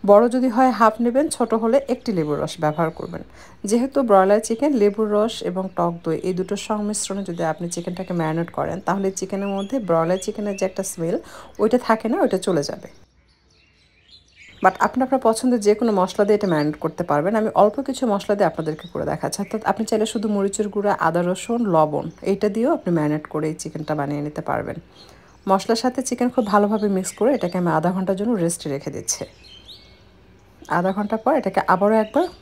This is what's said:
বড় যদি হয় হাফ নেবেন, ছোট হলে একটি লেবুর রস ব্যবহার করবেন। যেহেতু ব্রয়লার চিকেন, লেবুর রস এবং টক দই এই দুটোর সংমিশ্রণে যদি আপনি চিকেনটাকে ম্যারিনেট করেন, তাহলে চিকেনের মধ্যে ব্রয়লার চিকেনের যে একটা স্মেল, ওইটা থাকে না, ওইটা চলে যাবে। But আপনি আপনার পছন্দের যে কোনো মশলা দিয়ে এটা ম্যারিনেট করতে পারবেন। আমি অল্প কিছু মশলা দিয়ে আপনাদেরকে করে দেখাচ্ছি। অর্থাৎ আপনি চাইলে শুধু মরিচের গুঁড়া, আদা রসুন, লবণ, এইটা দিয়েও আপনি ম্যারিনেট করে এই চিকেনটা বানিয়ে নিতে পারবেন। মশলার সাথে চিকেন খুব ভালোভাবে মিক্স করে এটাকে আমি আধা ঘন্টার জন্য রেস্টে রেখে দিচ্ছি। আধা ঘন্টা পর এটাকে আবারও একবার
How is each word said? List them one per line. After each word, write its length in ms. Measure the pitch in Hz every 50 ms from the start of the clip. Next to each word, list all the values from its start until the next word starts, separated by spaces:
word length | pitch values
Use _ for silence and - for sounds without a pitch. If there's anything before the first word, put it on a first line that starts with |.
| - 196
বড় 140 | 202 202 233 240 226
যদি 140 | 254 247 262 214
হয় 140 | 233 262 262 233 202
হাফ 160 | 226 220 220 220 233
নেবেন, 220 | 240 233 262 302 311 -
ছোট 140 | - 240 - 220 226
হলে 140 | 220 226 226 277 269 - 262
একটি 160 | 254 - - 208 175
লেবুর 200 | 156 151 147 -
রস 120 | 151 - - - 156
ব্যবহার 260 | 151 147 156 170 160 160 -
করবেন। 240 | - - 170 - - - - - - - - - - 202
যেহেতু 280 | 208 240 247 269 - 285 269 226
ব্রয়লার 340 | 202 196 185 190 202 214 220 -
চিকেন, 220 | 226 226 277 302 277 240
লেবুর 280 | 202 208 196 214 220 208 208
রস 200 | 208 214 233 226 - - -
এবং 140 | 180 190 190 190 185 -
টক 160 | 175 175 170 170 -
দই 120 | 165 160 - - 180
এই 60 | 185 175
দুটোর 220 | 190 190 202 196 - -
সংমিশ্রণে 540 | 214 214 208 208 214 208 - - 196 202 196 190
যদি 140 | 170 170 170 160
আপনি 140 | 156 - 175 170 170
চিকেনটাকে 380 | 170 170 185 180 175 190 - 185 170
ম্যারিনেট 300 | 165 156 160 165 170 170 - -
করেন, 200 | - 151 165 190 -
তাহলে 220 | - 180 196 196 190 190 -
চিকেনের 320 | 190 185 - 190 202 202 196
মধ্যে 200 | 196 196 196 - 269 208 180
ব্রয়লার 320 | 170 165 165 165 180 190 -
চিকেনের 320 | - 208 - 208 208 202 196
যে 60 | 190 190
একটা 120 | - - 190 -
স্মেল, 240 | - - 165 165 190 339 - - - - - - - -
ওইটা 160 | 208 220 240 247 247
থাকে 200 | - 226 220 - 220
না, 40 | 254 302 311
ওইটা 140 | 226 196 185 -
চলে 180 | - 180 151 147 -
যাবে। 200 | - - - - - - - _ _ _ _ _ _ _ _ _ _ _ _ _ _ _ _ _ _ _ _ _ - - _ _ _ _ - - - - -
But 100 | 185 185 - -
আপনি 140 | 214 - 254 254
আপনার 140 | 254 269 262 262 226
পছন্দের 320 | 220 220 - 254 240 240 202
যে 60 | 208 208
কোনো 180 | 214 247 233 208 190
মশলা 240 | 180 180 - - 208
দিয়ে 120 | 202 214 208
এটা 100 | 208 190
ম্যারিনেট 240 | 165 151 147 151 147 - -
করতে 180 | 160 160 - 170 -
পারবেন। 220 | 151 143 151 190 220 220
আমি 100 | 214 214 - -
অল্প 140 | 196 208 208 - 262 -
কিছু 140 | 262 - 269 233
মশলা 220 | 202 202 - - 208 196
দিয়ে 100 | 202 160
আপনাদেরকে 360 | 160 - 165 156 156 160 - 170
করে 120 | - 151 160 151
দেখাচ্ছি। 280 | 147 170 - 139 - -
অর্থাৎ 200 | 202 - - 214 208 -
আপনি 120 | 196 - 226 214
চাইলে 160 | - 214 214 220
শুধু 140 | - 226 202 226 208
মরিচের 340 | 202 196 196 196 - 214 208 196
গুঁড়া, 180 | 208 202 208 196 - - 165
আদা 120 | 160 170
রসুন, 380 | 175 175 185 190 - - 233 240 240 208 170
লবণ, 320 | 160 156 151 147 143 - 165 - - - -
এইটা 180 | 196 196 - 214 202
দিয়েও 160 | 220 226 277 339
আপনি 140 | - - 185 175 160
ম্যারিনেট 260 | 151 147 151 156 151 -
করে 140 | - 151 156 156
এই 80 | 160 156
চিকেনটা 300 | - 160 - 156 156 - 156 151
বানিয়ে 220 | 143 143 147 147 147
নিতে 160 | 147 147 - 151 147
পারবেন। 280 | 143 - - - - 165 - - - - - - - - - - - - - 196
মশলার 320 | 190 196 - - 226 233 -
সাথে 160 | 254 254 - 254 -
চিকেন 200 | 247 233 240 247 247
খুব 100 | - 233 202
ভালোভাবে 340 | 190 208 202 202 214 214 208 208 202
মিক্স 160 | 185 185 - - -
করে 120 | 208 247 294
এটাকে 200 | 247 - 170 175 185
আমি 80 | 180 170 156 156
আধা 120 | 156 175 185
ঘন্টার 220 | 190 190 180 196 185
জন্য 120 | 208 233 240 196
রেস্টে 240 | 170 170 170 - - 156 143
রেখে 160 | 147 151 151 147
দিচ্ছি। 280 | - - - - - - - - - - - - - - - - - - - - - - - - - - - - - _ _ - - - - 156 170
আধা 120 | 175 185 190
ঘন্টা 200 | 202 208 208 - 220 -
পর 80 | 247 311 294
এটাকে 200 | - 196 185 - - - 180
আবারও 220 | 180 202 208 220 220 214
একবার 200 | 214 - 277 349 349 - -